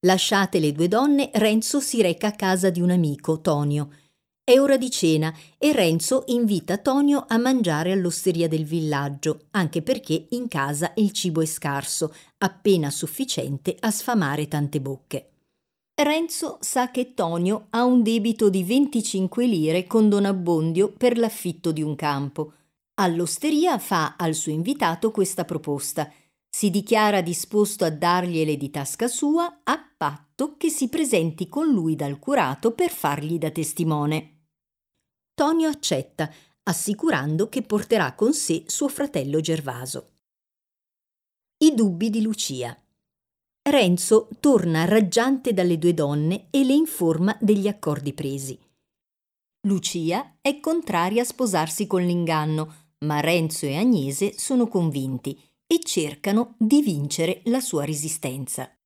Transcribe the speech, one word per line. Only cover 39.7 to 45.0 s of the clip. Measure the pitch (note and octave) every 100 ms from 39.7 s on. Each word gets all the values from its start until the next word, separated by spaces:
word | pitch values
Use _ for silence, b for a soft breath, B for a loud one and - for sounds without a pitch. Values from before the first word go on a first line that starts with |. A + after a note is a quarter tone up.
| B2 B2+ C#3 - _ _ _ _ _ _ _ _ _ _ _ _ _ _ _
I | D#4
dubbi | C4+ G#3+ E3+ A3
di | A3
Lucia. | A3 G#3 - C3+ A#2+ B2 _ _ _ _ _ _ _ _
Renzo | - C#4+ F#3+ F3 - A3 - -
torna | D4 B3 E3+ D#3+
raggiante | E3+ G#3+